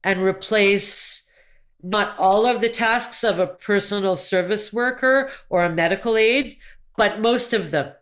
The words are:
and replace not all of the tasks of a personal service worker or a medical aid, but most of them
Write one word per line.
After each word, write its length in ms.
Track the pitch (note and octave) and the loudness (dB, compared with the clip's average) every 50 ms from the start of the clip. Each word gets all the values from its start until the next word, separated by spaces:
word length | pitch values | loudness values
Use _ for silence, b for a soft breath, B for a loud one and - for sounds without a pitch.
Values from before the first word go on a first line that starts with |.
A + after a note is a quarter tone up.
| - | -2
and 180 | F#3 G3 F#3 | -2 -2 0
replace 1080 | F#3+ F#3+ F#3 F#3+ - - A3 G#3+ G3+ G3 G3+ G3 G3+ - - - - - - - b b b b b b b b b b _ _ | 0 0 -2 -2 -6 -2 0 2 4 4 4 2 0 -2 -2 -2 -4 -4 -6 -8 b b b b b b b b b b _ _
not 320 | - F3+ F#3 G#3 G3+ - - - | -8 -4 -2 -2 -2 -2 -2 0
all 260 | F3+ F#3+ G3 G#3 A3 | 2 4 4 4 4
of 160 | B3 B3 G#3+ | 2 2 0
the 80 | G#3+ A3+ | 0 -2
tasks 560 | A#3 - A#3 A3 A3+ A#3+ A#3 - - - - | -2 0 0 0 0 0 -2 -2 -4 -2 0
of 140 | A3 F#3 E3+ | 0 0 0
a 80 | F#3 | -2
personal 720 | F3+ F3+ _ - - G#3 G3+ G3 - G3+ G3+ F#3+ F#3+ F#3 | -4 -4 _ -4 0 0 0 0 -2 -4 -2 0 0 0
service 560 | F3 - - - F#3 F3 F3 G#3+ G#3 G#3 - | 0 0 0 0 0 0 0 -2 -2 -4 -4
worker 580 | - A#3 A#3+ B3+ B3 - - C4 C4 C4+ C4+ C4+ B B B B | -2 -2 -2 -2 -2 0 0 2 2 2 0 -2 B B B B
or 160 | - F3+ F3 | 0 0 0
a 100 | F3 E3 | 0 0
medical 420 | E3 E3 E3+ F#3+ G3 - A#3 A3 | 0 0 0 0 -2 -2 0 2
aid, 420 | A3 A3 A3 A#3+ C#4 C#4 - - B B B B B - - _ | 2 4 4 2 2 -2 -4 -10 B B B B B -20 -16 _
but 240 | - G#3+ G3+ G3+ G#3 | 0 0 0 0 0
most 340 | G#3+ A#3 A#3+ A#3+ - - - | 0 2 2 2 0 0 -2
of 160 | G#3+ F3+ D#3 | -4 -2 -2
them 220 | D3+ D3+ C3+ C3+ - - | -4 -4 -4 -4 -10 -20